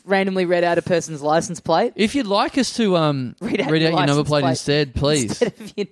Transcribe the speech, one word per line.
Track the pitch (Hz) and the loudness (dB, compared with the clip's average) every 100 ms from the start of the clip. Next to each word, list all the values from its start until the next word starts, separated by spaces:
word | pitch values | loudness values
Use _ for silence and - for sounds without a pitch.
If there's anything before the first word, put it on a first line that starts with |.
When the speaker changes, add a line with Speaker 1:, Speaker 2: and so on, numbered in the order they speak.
| - | -2
Speaker 1:
randomly | 196 196 190 180 | 0 2 0 2
read | 175 175 | 2 2
out | 170 | 0
a | |
person's | - 175 160 156 | 2 0 -2 -4
license | 147 160 - 170 | 0 0 0 -6
plate? | - 165 233 - | 0 0 0 0
Speaker 2:
If | 214 285 | -2 0
you'd | 220 | -2
like | 202 294 285 | 0 0 0
us | 240 - | -2 0
to, | 220 180 | 0 2
um, | 156 143 123 - | 2 0 -4 -8
Speaker 1:
Read | 226 - | -4 -4
out | 151 | 0
Speaker 2:
read | 156 | 2
Speaker 1:
your | 160 | 2
Speaker 2:
out | 170 | 2
your | 175 | 2
number | 143 | 2
Speaker 1:
license | 147 | 2
Speaker 2:
plate | 151 | 0
Speaker 1:
plate | 139 | 0
Speaker 2:
instead, | 127 - 147 147 117 | -2 0 0 -2 -2
please. | 139 151 110 | 0 0 -2
Speaker 1:
<laughs> | - | -2
instead | 226 - | -4 -4
of | 208 - | -12 -10
your | 196 | -8